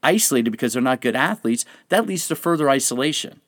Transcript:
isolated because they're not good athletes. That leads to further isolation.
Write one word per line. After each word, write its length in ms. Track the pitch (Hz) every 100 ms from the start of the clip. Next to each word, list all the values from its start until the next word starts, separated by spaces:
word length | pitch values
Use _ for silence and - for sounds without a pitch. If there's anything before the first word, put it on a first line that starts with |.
isolated 480 | - 196 - 135 117
because 220 | 110 127
they're 100 | 127
not 180 | 127 127
good 140 | 123 113
athletes. 500 | 151 214 113 117 - - _
That 160 | 190 214
leads 220 | 190 -
to 80 | 160
further 340 | 170 170 147
isolation. 720 | 135 123 123 143 147 - -